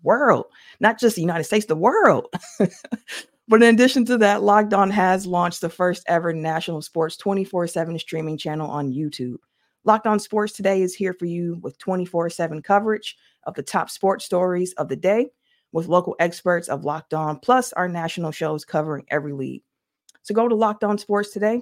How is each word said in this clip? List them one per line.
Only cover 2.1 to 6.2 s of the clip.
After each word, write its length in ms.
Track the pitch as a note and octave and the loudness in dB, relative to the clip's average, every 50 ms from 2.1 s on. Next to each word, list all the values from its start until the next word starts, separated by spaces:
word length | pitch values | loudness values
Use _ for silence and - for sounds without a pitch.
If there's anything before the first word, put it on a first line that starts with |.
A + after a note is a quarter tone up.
| D3 - - - - - - - - - | 6 4 0 -6 -10 -12 -12 -12 -2 0
<laughs> 80 | G3+ F3+ - - - - A3+ - _ - - - - _ _ _ _ | 0 0 0 -8 -12 -12 -12 -12 _ -14 -14 -14 -14 _ _ _ _
But 160 | - A3 A3+ | 4 6 8
in 120 | A#3 A#3 A3+ | 8 8 8
addition 320 | A3 B3 C4 C4 C4 A3+ | 6 6 4 4 2 2
to 100 | A#3 B3 A3+ | 2 2 4
that, 240 | G#3+ G3+ G3+ G#3 | 4 4 4 2
Locked 300 | G3+ G#3 G3+ G#3+ G#3+ G#3 | 2 4 4 4 4 2
On 160 | G#3 G3 G3 F#3+ | 2 2 2 2
has 380 | G3+ G#3 F#3 F#3 F#3 F#3+ G3 | 2 2 4 4 2 0 -2
launched 340 | F3+ F3+ F3 F3 F3 F3 - | -2 0 0 0 0 -2 -4
the 80 | F3 E3 | -8 -8
first 340 | - - F3+ F3+ F3 - - | -4 -2 0 0 0 -4 -2
ever 260 | - E3+ E3 | -2 -2 0